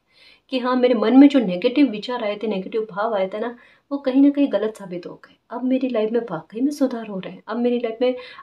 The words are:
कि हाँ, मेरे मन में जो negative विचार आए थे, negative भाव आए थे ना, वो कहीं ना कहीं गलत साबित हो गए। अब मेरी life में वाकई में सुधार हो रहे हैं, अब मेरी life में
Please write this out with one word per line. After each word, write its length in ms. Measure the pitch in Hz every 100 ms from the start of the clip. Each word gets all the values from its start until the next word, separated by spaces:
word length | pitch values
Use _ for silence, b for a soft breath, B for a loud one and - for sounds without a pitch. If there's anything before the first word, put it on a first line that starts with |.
| _ b b b b
कि 80 | 254
हाँ, 160 | 247 254
मेरे 180 | 247
मन 240 | 226 220 262
में 100 | 285
जो 120 | 277
negative 500 | 196 180 247 269 269
विचार 340 | 214 254 240
आए 140 | 208 208
थे, 100 | 220
negative 400 | 190 185 226 214
भाव 240 | 185 226 202
आए 120 | 190
थे 120 | 214
ना, 160 | 233 240 b b b
वो 60 | 285
कहीं 240 | 269 254
ना 80 | 285
कहीं 180 | 285 285
गलत 260 | 202 214 214
साबित 280 | 190 175 160
हो 60 | 156 -
गए। 100 | _ _
अब 140 | 240
मेरी 260 | 254 254 262
life 220 | 226 214
में 80 | 233
वाकई 400 | 226 160 - 220
में 100 | 277
सुधार 360 | 294 254 233 214
हो 120 | 190
रहे 140 | 180
हैं, 100 | 185 -
अब 100 | 233
मेरी 220 | 240 240
life 180 | 247 -
में 140 | 254 254 B B